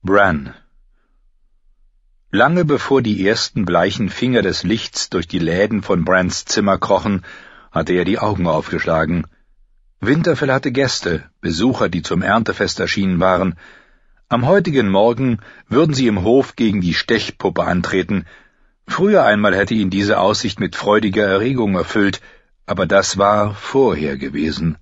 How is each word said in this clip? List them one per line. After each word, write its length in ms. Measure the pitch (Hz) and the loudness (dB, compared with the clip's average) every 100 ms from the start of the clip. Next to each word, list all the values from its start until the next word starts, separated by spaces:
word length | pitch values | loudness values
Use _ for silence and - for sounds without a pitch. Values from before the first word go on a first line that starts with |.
| 92 | 4
Bran. 460 | 101 98 80 64 - _ _ _ _ _ _ _ _ _ _ _ _ _ _ _ _ _ | 4 4 2 -6 -16 _ _ _ _ _ _ _ _ _ _ _ _ _ _ _ _ _
Lange 320 | 98 131 175 | 0 2 2
bevor 380 | 165 143 - 135 | 0 -2 0 0
die 260 | 117 104 95 | 0 0 0
ersten 380 | 113 - - 90 | 0 -4 -4 0
bleichen 420 | 87 92 101 101 | 2 0 0 -6
Finger 340 | - 123 123 | -4 0 0
des 220 | 107 101 | 0 -2
Lichts 460 | 87 110 - - - | -2 -2 -4 -10 -6
durch 180 | 92 85 | -6 -4
die 100 | 90 | -4
Läden 460 | 82 87 107 110 | -2 0 0 -2
von 220 | - 92 85 | -2 -2 2
Brans 400 | 92 90 - - | 2 0 -4 -4
Zimmer 320 | - 101 95 | -2 0 0
krochen, 480 | - 95 104 98 - - - - - | 2 0 0 -4 -6 -20 -20 -20 -8
hatte 180 | - 82 | -6 0
er 140 | 90 85 | 0 0
die 120 | 110 | -2
Augen 300 | 107 95 87 | -2 -2 0
aufgeschlagen. 800 | 78 73 82 - 82 78 87 78 _ _ _ _ _ _ _ | -2 -2 -6 -2 0 0 -2 -6 _ _ _ _ _ _ _
Winterfell 540 | 98 151 165 147 139 | 0 0 2 0 0
hatte 180 | 131 143 | 0 0
Gäste, 580 | 127 131 - - 80 - _ | 0 0 -2 -4 -4 -6 _
Besucher, 480 | 82 80 127 - 101 | -6 0 0 2 -2
die 140 | 82 | -2
zum 180 | 78 87 | -2 -2
Erntefest 580 | 90 107 107 98 95 - | 2 2 0 -2 -2 -2
erschienen 400 | 92 - 95 90 | -4 -2 0 2
waren. 400 | 92 90 92 85 - - _ _ _ _ _ | 2 2 0 -4 -14 -20 _ _ _ _ _
Am 160 | 120 120 | -2 2
heutigen 440 | 196 185 139 107 | 2 2 0 2
Morgen 520 | 95 110 117 131 113 - - _ | 4 4 2 -2 -2 -6 -20 _
würden 260 | 117 160 | 2 2
sie 140 | 135 127 | 2 0
im 160 | 101 | 2
Hof 320 | 92 127 127 - | 4 4 2 0
gegen 240 | 113 98 | 0 0
die 140 | 87 | 0
Stechpuppe 720 | 82 - 113 - - 98 90 87 | -2 0 -2 -2 -4 -4 -2 -2
antreten. 600 | 90 87 95 87 98 80 - _ _ _ _ - | -2 -2 -2 -2 -4 -6 -20 _ _ _ _ -10
Früher 380 | - 196 202 120 | -2 2 4 4
einmal 280 | 104 104 95 | 4 2 2
hätte 160 | 98 | 0
ihn 160 | 113 95 | 0 0
diese 320 | 95 101 101 | 0 0 2
Aussicht 400 | 95 107 107 - | 2 0 -4 -6
mit 160 | 90 - | -6 -4
freudiger 480 | - 107 104 101 104 | 2 2 2 0 2
Erregung 500 | 95 113 131 107 92 | 2 0 -2 0 -2
erfüllt, 460 | 80 110 101 95 - _ _ _ - | -2 0 0 0 -14 _ _ _ -8
aber 200 | 95 87 | -4 2
das 320 | 98 95 98 | 2 2 2
war 360 | 101 104 104 | 2 4 0
vorher 600 | 104 - 135 131 76 76 67 | -4 -4 2 2 2 -4 -6
gewesen. 640 | 69 71 78 73 82 76 | -6 -4 -4 -2 -4 -4